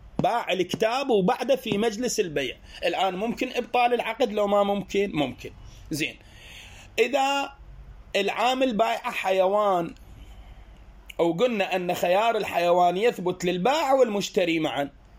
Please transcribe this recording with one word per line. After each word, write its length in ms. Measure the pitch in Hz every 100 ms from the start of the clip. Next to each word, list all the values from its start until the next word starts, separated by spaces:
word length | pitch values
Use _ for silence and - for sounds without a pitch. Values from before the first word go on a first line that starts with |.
| - -
باع 320 | 175 233 185
الكتاب 580 | 185 175 - 220 254 277
وبعده 460 | 214 185 247 254 262
في 220 | 226 202
مجلس 420 | 233 208 240 -
البيع. 380 | 175 147 127 - - - 180
الآن 300 | 160 190 185
ممكن 340 | 226 - 254
إبطال 400 | 247 233 247 240
العقد 400 | 240 208 220 247
لو 140 | 208 202
ما 160 | 202
ممكن؟ 480 | 202 202 196 202 202
ممكن. 380 | 151 131 117 120 - - - -
زين، 240 | 147 139 110 - - - - - - - -
إذا 540 | 233 269 269 277 277 - - - - - - 196
العامل 640 | 196 165 233 254 262 202
بايع 340 | 226 226 247
حيوان، 840 | - 190 190 185 208 208 180 170 - - - - - - - - - - - - -
وقلنا 560 | 170 170 247 214 175 180
أن 180 | 175
خيار 440 | 170 180 185 226 220
الحيوان 600 | 190 175 175 180 175 180
يثبت 480 | 233 214 180 175 175
للبائع 480 | 180 208 302 285
والمشتري 680 | 269 240 202 175 208 170 165
معًا، 300 | 151 123 143 - -